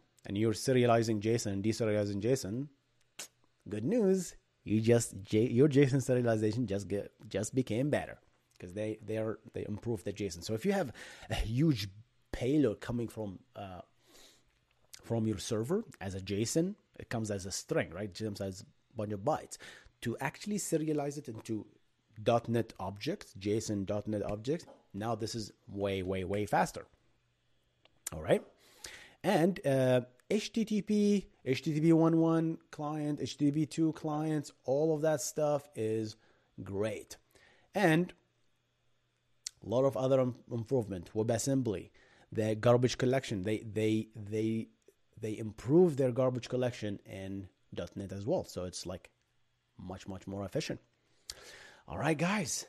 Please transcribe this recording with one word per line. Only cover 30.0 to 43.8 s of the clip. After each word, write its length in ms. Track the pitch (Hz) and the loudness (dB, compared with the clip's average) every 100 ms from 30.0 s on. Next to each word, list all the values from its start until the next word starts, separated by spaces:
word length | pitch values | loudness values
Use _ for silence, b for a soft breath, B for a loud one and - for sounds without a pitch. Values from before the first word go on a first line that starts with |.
| 120 _ - | 0 _ -2
H 220 | 208 - | -2 0
T 120 | - | -2
T 180 | 208 214 | 0 0
P, 440 | 180 208 208 202 - _ | 2 4 4 4 0 _
H 180 | - 131 | -2 -2
T 120 | 170 | 0
T 60 | 151 | 4
P 120 | 160 | 6
one 260 | 160 165 165 | 6 6 6
one 400 | 165 165 160 165 _ | 6 4 2 -4 _
client, 500 | - 147 156 147 147 | -8 -6 -4 -2 -2
H 160 | 135 - | -4 0
T 80 | 147 | 2
T 60 | |
P 140 | 147 151 | 2 0
two 260 | - 160 | 2 0
clients, 600 | 151 156 151 156 151 143 - | 0 -4 -2 0 -2 -4 -8
all 300 | - 135 160 | -2 2 2
of 80 | 156 | 2
that 180 | 156 151 | 2 0
stuff 480 | - - 147 143 - | -2 0 2 0 -2
is 420 | - 110 110 110 - b b b - | -4 -2 0 -2 -8 b b b -14
great. 540 | 98 98 107 98 - - b b b b b | -6 -2 -2 -4 -12 -20 b b b b b
And 380 | 196 185 160 180 - _ _ _ _ _ _ _ _ _ _ _ _ - - | 2 4 4 2 -6 _ _ _ _ _ _ _ _ _ _ _ _ -20 -16
a 40 | - | -2
lot 160 | 117 | 2
of 120 | 135 - | 2 2
other 240 | 131 135 | 2 4
im-, 160 | 127 120 - | 2 -2 -8
improvement, 600 | 120 113 135 101 95 82 | -8 -2 -2 -2 -6 -4
WebAssembly, 760 | 107 110 117 - 135 120 90 80 b b b b | -2 0 0 2 2 2 -2 -6 b b b b
the 240 | - 107 | -2 0
garbage 440 | 110 120 123 123 - | 2 6 6 4 2
collection, 440 | 127 131 - 101 | 2 2 0 -4
they, 160 | 95 107 | -2 -2
they, 500 | 113 104 | -2 0